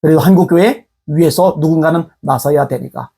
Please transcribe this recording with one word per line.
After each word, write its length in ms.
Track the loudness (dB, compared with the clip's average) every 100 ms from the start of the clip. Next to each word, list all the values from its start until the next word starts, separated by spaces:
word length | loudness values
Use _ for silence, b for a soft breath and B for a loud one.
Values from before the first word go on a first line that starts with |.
그래도 180 | 2 2
한국교회 680 | 4 2 4 2 2 -2 _ _ -8
위해서 520 | 0 0 2 0 0
누군가는 500 | -2 0 0 -2 -6 _
나서야 460 | -6 -4 0 -2 -2
되니까. 440 | -6 -10 -14 -16